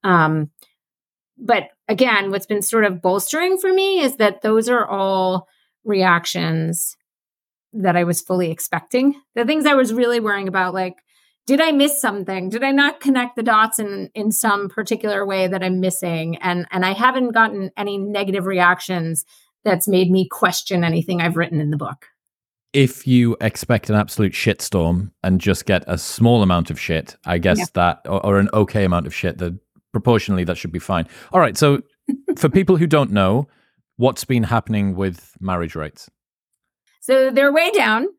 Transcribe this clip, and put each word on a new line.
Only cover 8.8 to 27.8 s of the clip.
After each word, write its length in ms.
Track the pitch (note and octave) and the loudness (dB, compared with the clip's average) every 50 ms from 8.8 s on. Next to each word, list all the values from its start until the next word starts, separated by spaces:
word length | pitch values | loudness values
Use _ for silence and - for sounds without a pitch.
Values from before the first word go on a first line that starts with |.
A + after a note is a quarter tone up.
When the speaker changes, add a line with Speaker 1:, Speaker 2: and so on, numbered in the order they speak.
| - _ - B3 C4 C#4 C#4+ - _ _ _ | -6 _ -2 2 2 2 0 -2 _ _ _
Speaker 1:
The 120 | A#3 A#3 | -4 -2
things 180 | A3+ D#4 D#4 C4+ | 0 0 2 2
I 80 | D4+ | 2
was 180 | C#4+ C4+ C4 G#3+ | 4 4 2 2
really 300 | A3+ A#3+ B3 A#3+ A#3+ A#3 | 0 0 0 0 0 -2
worrying 280 | A3 G#3+ G3+ G3+ G3 F#3+ | -2 -2 -4 -4 -4 -4
about, 260 | F#3 F#3+ F#3 F3+ F3 | -2 -2 -2 -2 -2
like, 220 | F#3+ F#3 F#3 F3 _ _ _ _ _ _ _ _ _ _ | -4 -6 -6 -8 _ _ _ _ _ _ _ _ _ _
did 160 | - C4+ C#4+ | -2 0 2
I 100 | D#4+ E4 | 2 2
miss 260 | D4+ C#4 C#4 D4 C#4+ - | 4 2 2 2 0 -2
something? 520 | - A3+ G3+ G3+ F#3 F#3 F#3+ F#3 F#3 F#3 | -4 -4 -4 -4 -8 -6 -6 -6 -6 -6
Did 120 | G3+ A#3 | -4 -4
I 80 | C4 C#4 | -2 0
not 300 | C#4 C#4 C#4+ C#4+ C#4+ - | 2 2 2 2 0 -2
connect 340 | - C#4 C4+ B3+ B3 A#3+ - | -2 0 0 0 0 -4 -4
the 80 | - | -4
dots 360 | A3+ A#3+ A3 G#3+ A3 A3 - - | 0 2 4 4 4 2 0 -4
in, 320 | A3 G3+ G3+ G3 F#3+ - _ | -6 -6 -6 -8 -10 -10 _
in 180 | G#3+ G#3 G#3+ | -4 -4 -2
some 360 | G#3+ - - A3+ G3+ G3+ G3+ G3 | -2 0 0 0 0 0 -2 -6
particular 560 | - - G#3 - A3+ A3 - G#3 G#3 G3 G3+ | -6 -6 -4 -4 -4 -4 -2 -2 -2 -2 -2
way 240 | G3 F#3+ F#3+ F#3+ F#3 | -2 -2 0 0 0
that 160 | F#3+ F#3+ F#3 | -2 -2 -2
I'm 160 | F#3 F#3 F#3 | -2 -2 0
missing? 560 | F#3 F#3 F3+ - - F3 E3+ E3 D#3+ E3 E3 - | -2 -2 -2 -4 -4 -4 -4 -4 -4 -6 -8 -4
And, 240 | - F#3 F3 F3 E3+ - | -4 -4 -2 -4 -4 -4
and 120 | - F3+ F3+ | -4 -2 -2
I 80 | F#3 | -2
haven't 400 | G3 G3 A#3 B3+ B3+ C4 B3+ A#3+ | -2 0 0 0 2 0 -2 0
gotten 380 | A3+ A3+ A3+ A3 G#3 G3+ F#3+ F#3 _ | 2 2 2 2 0 -6 -8 -8 _
any 220 | - G#3 G3+ G3+ | -8 -6 -6 -4
negative 480 | G3+ G3 G3+ G#3 G3+ G3+ G3 F#3+ G3+ F#3 | -6 -6 -4 -4 -4 -2 -2 -2 -2 -2
reactions 800 | F#3+ F#3+ F3+ F3 F3 - F3+ - - F#3 F3 E3 E3 E3 D3+ - _ _ _ _ _ _ _ _ | -2 0 2 2 2 2 0 -2 -6 -4 -4 -4 -4 -6 -6 -8 _ _ _ _ _ _ _ _
that's 240 | G#3+ F#3+ F3 - G#3 | 0 0 0 0 0
made 220 | F#3+ F3+ F#3 F3 | 2 2 4 4
me 180 | F#3 F#3+ F#3 - | 4 2 2 -2
question 560 | - - - F3+ E3+ - - - G3 F3 F3 | -2 0 0 0 0 -2 -6 -4 -2 0 0
anything 380 | E3 D#3+ E3+ E3 - F3+ F3 | 0 0 -2 -2 -2 -2 -2
I've 160 | E3 E3+ E3+ E3 | -2 -2 0 -2
written 200 | E3+ E3+ E3+ D3+ | -4 -2 -2 -4
in 120 | D3+ D3 | -2 -2
the 80 | D3+ D3 | -4 -4
book. 300 | C#3+ - C3+ _ _ _ _ _ _ _ _ _ _ _ _ _ _ _ | -6 -8 -12 _ _ _ _ _ _ _ _ _ _ _ _ _ _ _
Speaker 2:
If 340 | - C#3 C#3 C3 - - - | 2 2 2 2 2 -4 0
you 300 | C3 B2+ B2 A#2+ A#2 A#2 - | 4 4 4 4 4 2 0
expect 480 | - A2 - - - - B2 G#2 - - | -2 -2 -2 -4 -2 0 0 0 0 2
an 60 | A2 | 2
absolute 380 | G#2 G#2 - - - G#2+ F#2+ | 2 2 0 0 0 0 0
shitstorm 800 | F2 - - A2+ G2+ - - - - F#2+ E2 E2 F2 F2 G2 F#2+ _ _ | 0 0 0 0 0 0 -4 -2 0 0 2 2 2 0 -2 -6 _ _
and 180 | - F#2 F#2 F#2 | 0 0 0 2
just 240 | - G2+ F#2+ - - | 2 0 0 0 2
get 200 | - G2 F2 - | 0 0 0 0
a 100 | - F2+ | -2 -6
small 460 | F2 - - - - A2+ A#2 A#2+ A#2 | -6 -6 -8 -2 2 4 4 4 4
amount 300 | G#2 F#2+ F2+ F2 E2+ - | 4 4 2 2 0 -2
of 80 | D#2+ - | -6 -10
shit, 360 | - - E2 D#2 - - - _ _ | -4 -4 -4 -4 -4 -6 -18 _ _
I 140 | - F2 F2 | -4 -2 0
guess 200 | E2+ F#2 F#2 - | 2 2 2 2
Speaker 1:
Yeah. 80 | F4+ - _ | 0 -4 _
Speaker 2:
that, 260 | F#2 | 2